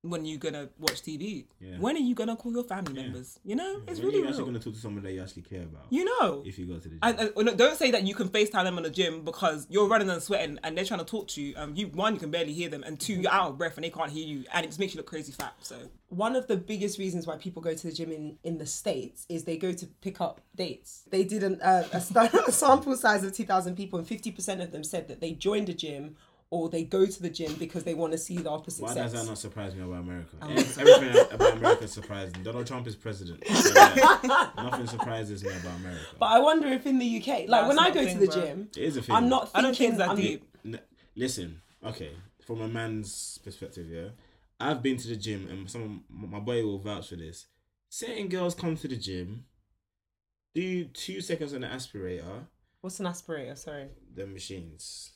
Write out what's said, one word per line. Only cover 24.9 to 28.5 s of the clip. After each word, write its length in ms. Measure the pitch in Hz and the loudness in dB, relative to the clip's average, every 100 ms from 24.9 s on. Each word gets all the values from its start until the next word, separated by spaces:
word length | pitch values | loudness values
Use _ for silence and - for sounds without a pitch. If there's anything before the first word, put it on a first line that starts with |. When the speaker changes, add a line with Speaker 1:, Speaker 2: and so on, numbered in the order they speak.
| 175 156 | -6 -8
Speaker 3:
that 120 | 123 | -8
they 120 | 165 | -8
joined 360 | 160 190 214 202 | -2 0 0 -2
a 60 | |
gym 420 | 170 156 143 147 151 _ _ _ | -6 -6 -8 -12 -16 _ _ _
or 180 | 170 165 | -4 -2
they 160 | 165 | -2
go 220 | 160 190 190 | 0 4 2
to 160 | - | 2
the 80 | 175 | -8
gym 240 | 160 156 | -6 -6
because 280 | 151 160 175 | -6 -6 -6
they 120 | 165 | -6
wanna 240 | 160 165 160 | -2 -2 -2
see 180 | - 175 | -4 -6
the 140 | 160 | -4